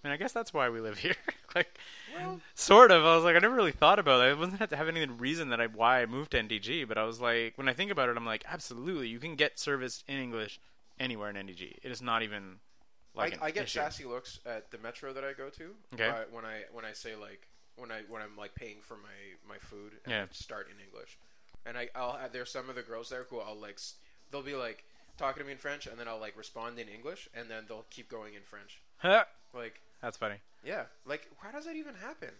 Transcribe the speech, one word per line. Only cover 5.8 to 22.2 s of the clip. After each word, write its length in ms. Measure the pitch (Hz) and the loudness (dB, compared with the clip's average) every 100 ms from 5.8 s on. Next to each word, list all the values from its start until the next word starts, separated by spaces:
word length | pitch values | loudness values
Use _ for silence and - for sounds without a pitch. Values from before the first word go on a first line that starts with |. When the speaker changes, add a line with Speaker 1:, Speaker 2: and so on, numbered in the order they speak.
| 117 127 | 6 6
Speaker 1:
I 40 | 117 | 2
moved 260 | 127 151 | -4 -2
to 80 | 127 | -2
N 80 | 110 | 0
D 120 | 110 | -4
G, 240 | 101 160 | -2 -4
but 140 | 120 107 | -2 -2
I 60 | |
was 160 | 110 113 | -2 0
like, 320 | 123 117 113 120 | 0 2 0 -2
when 100 | 135 | -2
I 40 | |
think 180 | 127 196 | 0 -2
about 180 | 175 127 | 0 0
it, 80 | 120 | 0
I'm 80 | 117 | -2
like, 180 | 110 - | -4 -6
absolutely, 600 | 160 - 120 147 175 120 | -10 -10 -8 -6 -4 -6
you 120 | 117 | -8
can 160 | 156 147 | -10 0
get 240 | 151 - | 0 0
service 440 | - 139 127 - - | -4 -4 -4 -10 -8
in 100 | 139 | -8
English 400 | 127 113 107 - - - - - | -6 -6 -6 -10 -20 -20 -20 -6
anywhere 300 | 127 113 104 | -6 -4 -6
in 80 | 101 | -8
N 80 | 98 | -12
D 60 | |
G. 240 | 90 92 - | -12 -14 -14
It 80 | 127 | -12
is 100 | 117 | -8
not 220 | 123 113 | -2 0
even, 320 | 110 104 95 92 - - - - - - | 0 -6 -12 -20 -20 -20 -20 -20 -14 -4
like, 180 | 170 | -4
Speaker 2:
I, 20 | 180 | -2
Speaker 1:
an 60 | |
Speaker 2:
I 80 | 156 | -4
get 120 | 175 | -4
Speaker 1:
issue. 160 | - 160 | -4 -4
Speaker 2:
sassy 260 | 151 - 135 | -4 -6 -10
looks 340 | 123 - - 123 | -10 -10 -14 -10
at 260 | 113 - | -10 -12
the 60 | 117 | -14
metro 340 | 113 120 139 | -14 -12 -12
that 100 | 135 | -8
I 100 | 139 | -10
go 160 | 139 139 | -10 -14
to. 260 | - 165 220 - | -14 -18 -20 -16
Speaker 1:
Okay. 160 | 117 113 | -2 0
Speaker 2:
But 220 | 117 110 | 0 -8
when 140 | 117 110 | -10 -10
I, 180 | 107 98 | -10 -12
when 120 | 113 110 | -12 -12
I 80 | |
say, 220 | 107 113 107 | -12 -12 -12
like, 320 | 104 98 - - - - | -16 -18 -20 -20 -20 -18
when 140 | 120 | -12
I, 100 | 110 104 | -12 -10
when 140 | 110 | -12
I'm, 120 | 107 104 | -12 -12
like, 180 | 104 - | -14 -12
paying 220 | 113 104 | -14 -16
for 140 | - 110 | -18 -18
my, 500 | 101 98 101 90 101 | -18 -20 -20 -20 -20
my 100 | 101 | -18
food 320 | - 104 104 - - | -16 -18 -18 -16 -4
and 60 | |
Speaker 1:
Yeah. 100 | 110 | -4
Speaker 2:
I 100 | 95 | -4
start 340 | - - 104 - | -12 -12 -12 -12
in 100 | 104 | -18
English, 340 | - 110 - - - - - - - | -20 -20 -20 -20 -20 -20 -20 -16 -12
and 120 | 120 | -8
I, 120 | 120 127 | -8 -6
I'll, 160 | 123 127 | -6 -6